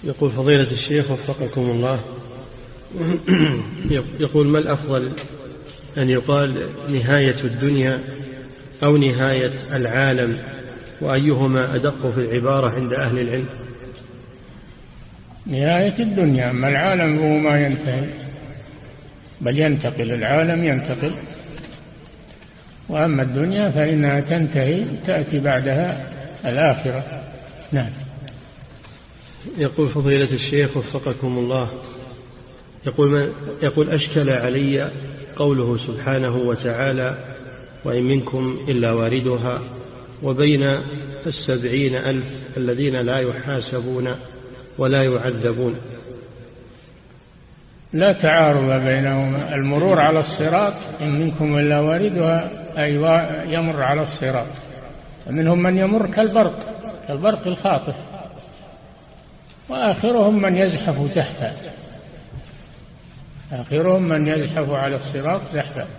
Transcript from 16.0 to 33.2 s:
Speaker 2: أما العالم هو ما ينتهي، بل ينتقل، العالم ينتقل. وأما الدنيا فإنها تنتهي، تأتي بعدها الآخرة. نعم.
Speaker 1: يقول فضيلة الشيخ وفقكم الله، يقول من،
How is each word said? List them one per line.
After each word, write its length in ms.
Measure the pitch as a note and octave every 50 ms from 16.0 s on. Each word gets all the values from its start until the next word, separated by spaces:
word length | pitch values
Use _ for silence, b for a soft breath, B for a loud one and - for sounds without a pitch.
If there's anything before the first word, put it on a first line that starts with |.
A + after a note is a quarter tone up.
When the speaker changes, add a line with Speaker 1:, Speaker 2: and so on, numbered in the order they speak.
| A#3+ A3 G3+ G3 F3+ D3+ C#3 B2+ B2+ B2
Speaker 2:
أما 180 | B2+ B2 B2+ C#3
العالم 500 | C#3+ C3+ D#3+ F#3+ F#3+ F3+ E3+ D#3+ D3+ D3+
هو 180 | D#3 D3+ D3+ D3+
ما 280 | D3+ D3+ D3 D3 D3
ينتهي، 420 | C#3 C3+ B2+ - C3+ B2 C3 C3+ D#3 - - - - - - - - - - - - - - - - - - - - - - - - - -
بل 180 | - A#2+ B2+ C#3+
ينتقل، 520 | D#3 D#3 D3 - - B2 - - A#2 A2+
العالم 520 | A#2+ A#2+ G#2+ A2 C#3 D3+ D#3+ E3 E3+ E3 E3+
ينتقل. 500 | D#3+ C#3 C3 B2+ - B2+ - - D3+ - - - - - - - - - - - - - - - - - - - - - - - - - - - - - - - - - - - - E3
وأما 300 | D3+ D3+ E3+ D3+ C#3 B2+
الدنيا 460 | B2+ B2 C3+ D3+ F3+ F#3+ G3+ G#3 -
فإنها 500 | - C#3+ D3 D3+ D#3+ D3+ D3 C#3+ C#3 C#3+
تنتهي، 680 | C#3+ - E3 E3+ D#3+ D3 - D3+ C3+ C3+ D#3 F#3 A3 A#3+ - - - -
تأتي 320 | F#3 D#3+ D3 - D#3 C#3+
بعدها 680 | C3+ C#3+ C3+ B2+ B2 C3+ C3+ C#3+ - A#2+ - - - - - - - - - - -
الآخرة. 580 | C#3+ A#2+ C3+ D#3 D#3 B2+ D3 - C3+ B2 C3 C3+ - - - - - - - - - - - - -
نعم. 180 | D#3 C#3 B2 G#2+ - - - - - - - - - - - - - - - - - - - - - - - - - - - - - - - G#3+ - F#3+
Speaker 1:
يقول 320 | D3 C3+ - - D#3 C3+
فضيلة 420 | - D3+ C#3 C#3 C#3 C#3 C#3 B2+
الشيخ 460 | C3+ B2 - - C#3+ C#3+ C#3+ C3+ - C#3+
وفقكم 600 | A#2 - - C#3 B2+ C#3+ B2+ A#2+ - B2+ B2+ B2
الله، 320 | B2 A#2+ C3 C3 B2 A2+ - - - - - - - - - - - - - - - - - - - - - - - C#3+
يقول 220 | B2+ D3 D3 C#3+
من، 200 | C#3+ D3